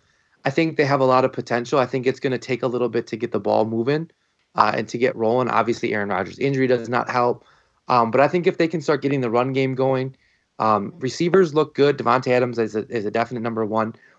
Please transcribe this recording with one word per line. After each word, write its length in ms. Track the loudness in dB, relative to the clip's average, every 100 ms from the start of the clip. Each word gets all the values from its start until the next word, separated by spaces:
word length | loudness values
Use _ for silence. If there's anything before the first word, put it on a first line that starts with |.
| _ _ _ _
I 60 | -4
think 260 | 0 0 0
they 80 |
have 160 | 2 2
a 40 |
lot 200 | 4 4
of 80 | 2
potential. 460 | -2 -4 -4 0 0
I 80 | 0
think 200 | -2 -2
it's 140 | -2
gonna 180 | -2 -4
take 240 | -4 -4
a 40 | -2
little 200 | -2 -2
bit 180 | -2 -6
to 80 | -6
get 160 | -4
the 80 | -4
ball 240 | 0 0
moving, 440 | 2 0 0 -2 -4 _ _ _ _
uh, 180 | 0 0
and 140 | 0 -4
to 100 | -2
get 180 | -2 0
rolling. 320 | 0 0 0
Obviously, 440 | 0 0 -2 -2
Aaron 160 | -4 -2
Rodgers' 280 | -2 -4 -4
injury 280 | -2 0 2
does 220 | 0 0
not 220 | -4 -2
help. 340 | 0 0 -2 _ _ _ _ -2
Um, 220 | 2 2
but 80 | 2
I 80 | 2
think 180 | 2 0
if 100 | 0
they 120 | 0
can 120 | -2
start 220 | -2 0
getting 180 | 0 0
the 100 | 0
run 220 | 0 0
game 220 | 0 -2
going, 400 | 0 0 0 -2 -8 _ _ _ -2
um, 340 | 0 2 0 -6
receivers 540 | -6 -2 2 4 4
look 200 | 2 0
good. 240 | 2 2 2
Davante 300 | 2 2 2
Adams 300 | 2 2 0
is 180 | -2 -2
a, 100 | -4
is 160 | -4
a 60 | -2
definite 300 | -2 -2 -4
number 260 | -6 -4 -2
one. 300 | -2 -2 -6 _